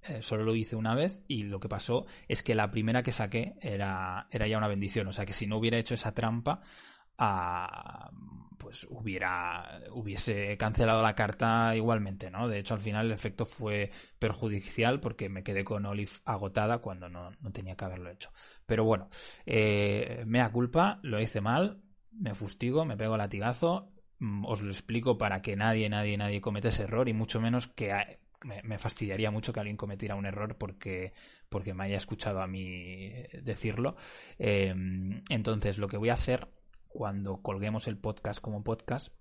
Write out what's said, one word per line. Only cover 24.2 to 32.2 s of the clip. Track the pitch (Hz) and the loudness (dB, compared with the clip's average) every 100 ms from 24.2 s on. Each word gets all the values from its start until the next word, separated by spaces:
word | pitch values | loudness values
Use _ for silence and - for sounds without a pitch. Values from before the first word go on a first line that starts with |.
| 110 101 98 | -4 -2 0
os | 107 | -2
lo | 104 | -2
explico | 98 - 113 123 107 | -4 -2 0 4 4
para | 107 98 | 4 0
que | 98 98 | -2 2
nadie, | 110 113 107 | 4 4 2
nadie, | 104 104 101 | 2 0 0
nadie | 104 101 | 0 0
cometa | 101 101 110 | 0 0 2
ese | 107 | 2
error | 101 107 127 | 0 2 2
y | |
mucho | 110 110 117 | 2 0 2
menos | 113 123 120 | 2 2 0
que | - 107 | -4 0
a-, | 101 101 - _ - | 0 0 -6 _ -18
me, | - 101 | -12 -10
me | 117 107 | -6 -4
fastidiaría | 107 - 104 95 107 | -4 -2 -2 0 2
mucho | 104 110 | 0 -2
que | 117 | -4
alguien | 104 104 | -4 -4
cometiera | 101 101 107 | -6 -6 -4
un | 98 101 | -4 -4
error | 98 107 117 | -2 -4 -4
porque, | 98 95 - 92 92 - - - - | -8 -8 -6 -6 -6 -10 -20 -20 -6
porque | 104 95 | -4 -4
me | 92 | -4
haya | 98 98 | 0 0
escuchado | - - | -2 -4